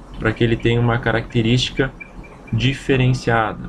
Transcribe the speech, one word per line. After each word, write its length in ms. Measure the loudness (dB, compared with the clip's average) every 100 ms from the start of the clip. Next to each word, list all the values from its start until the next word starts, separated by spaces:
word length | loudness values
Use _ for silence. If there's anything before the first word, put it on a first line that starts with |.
| -16 -4
pra 120 | -2
que 120 | 0
ele 120 | 0 2
tenha 240 | 0 2
uma 200 | 2 0
característica 920 | 0 -2 -2 0 2 2 0 -2 -2 -4 -16 -18 -18 -20 -4
diferenciada, 1120 | 0 0 -2 0 2 4 2 2 2 0 -4